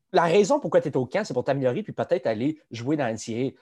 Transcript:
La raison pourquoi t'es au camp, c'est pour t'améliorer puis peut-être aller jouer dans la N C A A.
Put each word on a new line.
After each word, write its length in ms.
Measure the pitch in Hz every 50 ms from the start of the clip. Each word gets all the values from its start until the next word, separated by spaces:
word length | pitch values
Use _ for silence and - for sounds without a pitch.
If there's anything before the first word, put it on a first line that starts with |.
| _ _
La 120 | - 175 165
raison 340 | 170 170 208 208 175 285 294
pourquoi 200 | - 170 - 175
t'es 160 | - 151 131
au 100 | 139 123
camp, 180 | - - 196 220
c'est 100 | - 139
pour 100 | 123 120
t'améliorer 380 | 143 139 143 131 123 123 202
puis 100 | 214 -
peut-être 340 | - - 113 - 175 185 -
aller 340 | 117 113 107 123 151 156 - _ -
jouer 260 | 123 110 117 135 160
dans 80 | 147 131
la 60 | 113
N 80 | 113 104
C 160 | - 117 107
A 120 | 117 135
A. 40 | 131 - _